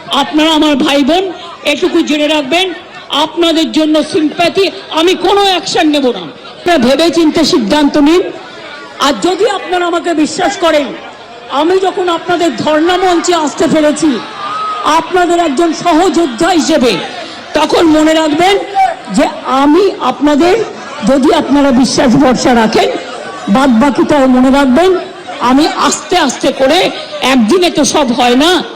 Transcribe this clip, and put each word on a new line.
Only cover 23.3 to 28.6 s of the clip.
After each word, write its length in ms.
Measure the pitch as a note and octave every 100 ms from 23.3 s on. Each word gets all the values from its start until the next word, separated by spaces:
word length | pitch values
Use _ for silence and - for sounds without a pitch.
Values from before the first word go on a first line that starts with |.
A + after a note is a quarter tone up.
| - -
বাদ 200 | A3+ C#4 A3
বাকিটাও 460 | C#4+ - - D4+ C4
মনে 240 | B3+ C4
রাখবেন। 400 | C#4 C#4 B3+ F#4+ F4+ - - - -
আমি 280 | A#3+ C4+ F4
আস্তে 500 | - C#4 - - F4+
আস্তে 340 | C#4 - C#4+
করে, 380 | - C4+ F4 F#4+ - - -
একদিনে 480 | - C4 G#3+ F4+ F4
তো 140 | C#4
সব 240 | C4+ D#4 B3+
হয় 240 | A#3+ B3 B3
না, 280 | D#4+ F4